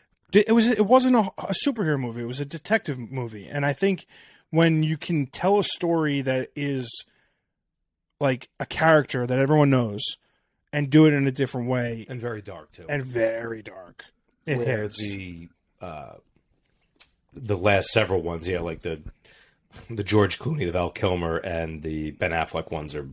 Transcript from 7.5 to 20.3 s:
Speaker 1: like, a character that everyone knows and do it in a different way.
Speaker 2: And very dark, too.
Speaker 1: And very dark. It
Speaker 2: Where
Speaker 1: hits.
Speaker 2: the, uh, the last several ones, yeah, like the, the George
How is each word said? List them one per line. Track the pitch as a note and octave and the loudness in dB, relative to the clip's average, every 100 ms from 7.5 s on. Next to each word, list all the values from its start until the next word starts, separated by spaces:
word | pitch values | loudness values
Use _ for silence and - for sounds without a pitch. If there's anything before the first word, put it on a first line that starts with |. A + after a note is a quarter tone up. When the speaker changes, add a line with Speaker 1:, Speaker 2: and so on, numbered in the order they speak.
| _ _ _ _ _ _ - | _ _ _ _ _ _ -4
Speaker 1:
like, | C#3 C3 - - | -2 -2 -6 -12
a | C3+ | -8
character | - D#3+ D#3 C3+ C3 B2 | 0 6 6 4 -2 0
that | B2+ | 2
everyone | C3+ D3+ C#3+ | 4 6 6
knows | C3 A2+ G#2 - - _ _ _ _ _ | 4 2 -2 -4 -6 _ _ _ _ _
and | D3 C#3+ | -4 4
do | D3+ D#3 | 8 8
it | |
in | C#3+ C#3 | 6 2
a | |
different | C3 C3 C3 A#2+ | 0 -2 -2 -2
way. | B2+ A#2+ A2+ G#2+ | -2 -2 -6 -10
Speaker 2:
And | B2+ | -8
very | A#2+ G#2+ | -8 -8
dark, | G2 E2+ D2+ | -12 -16 -18
too. | - F2 | -16 -8
Speaker 1:
And | D3 C3 | -6 -4
very | A#2+ A2+ A2+ A#2 A2 | -2 -2 -2 -8 -10
dark. | G2 F#2+ F2 - - _ _ _ - | -12 -18 -20 -20 -20 _ _ _ -4
It | C3 | -2
Speaker 2:
Where | A#2+ A2+ | 0 -2
Speaker 1:
hits. | G#2 A2 | -2 -4
Speaker 2:
the, | G#2+ G2 F#2 E2+ E2+ _ _ - | -4 -6 -10 -14 -16 _ _ -18
uh, | F#2 D#2 B1 G1+ _ _ _ _ _ _ _ - - _ _ | -14 -14 -16 -20 _ _ _ _ _ _ _ -20 -20 _ _
the | - A#2 F#2+ | -12 -4 0
last | G2 G2 - | 2 2 2
several | A2+ G2 F#2+ | 0 2 0
ones, | E2 E2+ E2+ | -2 -6 -4
yeah, | F2+ | -4
like | E2+ D#2+ | -4 -6
the, | F2 D#2+ - - _ _ _ _ _ - - | -8 -8 -12 -20 _ _ _ _ _ -20 -12
the | A2+ F#2+ | -8 2
George | G#2 G2 | 4 4